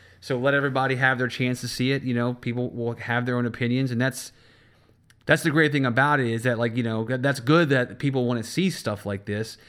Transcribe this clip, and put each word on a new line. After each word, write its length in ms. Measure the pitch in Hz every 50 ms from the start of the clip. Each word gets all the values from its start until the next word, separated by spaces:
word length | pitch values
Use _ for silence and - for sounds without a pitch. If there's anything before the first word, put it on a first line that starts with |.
| - - - -
So 160 | - - 135 123
let 160 | 123 139 139
everybody 420 | 143 139 143 127 131 131 131 131
have 220 | 123 135 131 131 120
their 100 | 127 120
chance 340 | - - 131 127 127 123
to 60 | - 123
see 240 | - - 127 127
it. 120 | 139 135 -
You 100 | 117 120
know, 220 | 120 120 123 123
people 340 | 123 - 127 117 123 123 123
will 240 | - 120 117 117 117
have 300 | 113 - - 120 120 123
their 100 | 123 123 123
own 80 | 120 120
opinions, 440 | 110 - 127 120 123 131 135 131
and 80 | 123 117
that's, 320 | 127 131 131 - - - - - - - - _ _ _ _ _ _ _ _ _ _ _ _ _ _
that's 180 | - 147 160 -
the 60 | 165
great 200 | 139 160 160 151
thing 140 | 143 147 135
about 340 | 127 113 127 135 147 147 143
it, 80 | 127 117
is 160 | 113 113 110
that, 140 | 127 120 110
like, 180 | 120 120 113 123
you 60 | 120
know, 200 | 113 113 110 110
that's 360 | 113 127 127 123 143 139 139
good 300 | 120 120 151 170 170 139
that 300 | 139 131 123 123 - -
people 260 | - 143 131 131 123
wanna 180 | 120 123 117 110
see 260 | - - - 180 190
stuff 360 | - - - 113 104 101 -
like 200 | 101 101 98 98
this. 320 | - 104 104 110 - - - -